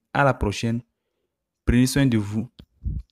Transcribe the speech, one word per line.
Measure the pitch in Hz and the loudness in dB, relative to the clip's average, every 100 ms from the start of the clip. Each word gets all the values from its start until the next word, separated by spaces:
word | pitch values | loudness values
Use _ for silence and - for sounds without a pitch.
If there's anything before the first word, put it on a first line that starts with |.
| _ | _
à | - | 0
la | 139 | 0
prochaine. | 123 107 - 117 117 - _ _ _ _ _ _ _ - | 0 -4 -4 -6 -6 -10 _ _ _ _ _ _ _ 0
Prenez | 120 127 | 2 2
soin | 143 135 | 2 2
de | 110 | 2
vous. | 101 107 127 - - _ - - - | -2 -6 -8 -14 -20 _ -8 -8 -12